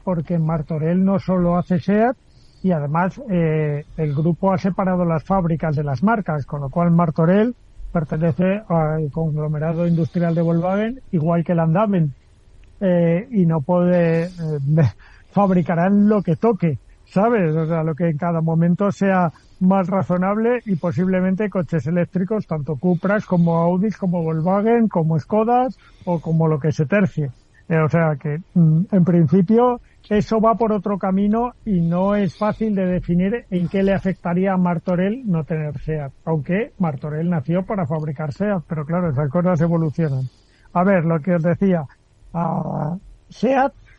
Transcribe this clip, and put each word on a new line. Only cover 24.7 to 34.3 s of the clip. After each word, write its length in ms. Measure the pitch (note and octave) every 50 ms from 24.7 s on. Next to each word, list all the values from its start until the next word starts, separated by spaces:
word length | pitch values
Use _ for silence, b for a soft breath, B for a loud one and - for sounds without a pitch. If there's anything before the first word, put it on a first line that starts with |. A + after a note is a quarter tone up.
| A#3 A#3 A3+
como 300 | G#3 - F3 D#3 D#3+ D#3+ D3+
Skodas, 580 | - - G#3 G#3+ A3 A#3 A#3+ B3 B3+ B3+ - b b b b b -
o 140 | F#3 F3 D#3+
como 280 | - E3 D#3+ D#3+ D#3+
lo 120 | D#3 D#3 C#3+
que 120 | D#3+ D#3
se 140 | - - D#3
tercie. 460 | - G3 G#3 F#3+ - - D#3 D3 C3 - - _ b b b b
Eh, 100 | - E3 D#3+
o 100 | D#3 C#3+
sea 260 | E3 E3+ E3 D#3 D3+ C3
que, 180 | - D3+ D3 E3 - _ -
mm, 280 | F3+ E3 D#3 D#3 D#3+ G3+ -
en 140 | G#3 F#3 E3
principio, 720 | F3+ E3+ F3 E3 C3+ F#3+ G3 E3+ G#3+ A3 A#3 B3 B3 A#3+ A#3+ b b b b -
eso 320 | - G#3 G#3 - - A3 A3
va 140 | G#3 A3+ A3+
por 180 | F#3 A#3 G#3
otro 280 | G#3+ G3+ - G#3+ G3+ F3+
camino 540 | G3+ F#3+ F#3+ G3 G3+ G#3 G#3+ A#3 A#3+ B3 - - -
y 160 | A3+ F#3+ E3+
no 320 | E3+ E3 E3+ F3+ F#3+ G3+ G#3
es 240 | G#3 G3+ E3+ -
fácil 380 | - G#3 G#3 F#3 - A3 A3 G3+
de 100 | G3 F#3
definir 600 | F3+ F3+ F3 - - F3 F3+ F#3 G3 A#3 A#3+ - -
en 180 | F#3+ F3+ F3 D3
qué 120 | - G3
le 120 | G3 G3 G3
afectaría 580 | - - F#3+ F3 - - F3